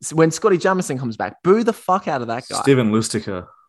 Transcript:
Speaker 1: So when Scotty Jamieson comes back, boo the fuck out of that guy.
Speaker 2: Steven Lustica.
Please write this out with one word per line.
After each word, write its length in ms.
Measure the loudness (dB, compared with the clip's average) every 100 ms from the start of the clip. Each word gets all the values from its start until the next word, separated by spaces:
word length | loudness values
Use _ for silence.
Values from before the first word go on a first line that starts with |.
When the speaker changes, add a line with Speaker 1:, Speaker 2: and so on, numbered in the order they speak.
Speaker 1:
So 120 | -4 2
when 140 | 2
Scotty 280 | 2 0 2
Jamieson 400 | 2 0 -2 -6
comes 180 | -6 -6
back, 260 | -8 -2
boo 220 | 2 4
the 80 | 2
fuck 340 | -2 -2 -2 -2
out 120 | -6
of 80 | -4
that 160 | -8 -6
guy. 120 | -2
Speaker 2:
Steven 300 | 2 4 4
Lustica. 540 | 0 0 -4 -6 -10 -12 _